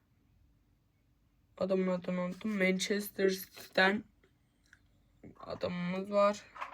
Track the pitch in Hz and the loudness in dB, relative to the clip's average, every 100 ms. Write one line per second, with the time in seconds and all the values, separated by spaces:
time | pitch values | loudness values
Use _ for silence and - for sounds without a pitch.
0 | _ _ _ _ _ _ _ _ _ _ | _ _ _ _ _ _ _ _ _ _
1 | _ _ _ _ _ - 190 190 185 180 | _ _ _ _ _ -6 0 2 2 -2
2 | 180 180 180 180 220 202 185 185 - 202 | -2 -4 -4 -6 -6 0 2 2 0 -2
3 | 202 - 190 190 - - - - 190 208 | -4 0 2 2 -6 -18 -4 2 4 2
4 | - _ _ _ _ _ _ _ _ _ | -4 _ _ _ _ _ _ _ _ _
5 | _ _ - - - - - 175 175 190 | _ _ -20 -16 -12 -6 -4 -2 -2 -2
6 | 202 202 202 208 - - - | 0 4 4 2 -8 -14 -12